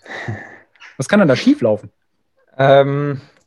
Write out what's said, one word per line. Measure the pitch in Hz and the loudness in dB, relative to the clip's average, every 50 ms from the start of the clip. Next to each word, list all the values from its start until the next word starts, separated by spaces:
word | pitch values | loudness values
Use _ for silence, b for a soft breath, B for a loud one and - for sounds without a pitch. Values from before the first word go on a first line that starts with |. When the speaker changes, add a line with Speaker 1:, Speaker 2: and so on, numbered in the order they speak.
| B | B
Speaker 1:
<laughs> | B B B B B 107 B B B B B B _ _ _ - - _ | B B B B B -12 B B B B B B _ _ _ -20 -20 _
Speaker 2:
Was | - - - | -12 -4 0
kann | 196 214 | 2 2
denn | 196 143 | 4 2
da | 127 | 2
schieflaufen? | - - 254 294 - - 110 107 104 - - _ _ _ _ _ _ _ _ _ _ _ _ _ | 2 2 0 0 2 0 -2 -2 -2 -6 -14 _ _ _ _ _ _ _ _ _ _ _ _ _
Speaker 1:
Ähm, | 135 135 139 139 139 139 139 139 143 147 143 139 135 b b b b _ | 0 2 4 4 4 4 2 -2 -4 -4 -6 -8 -10 b b b b _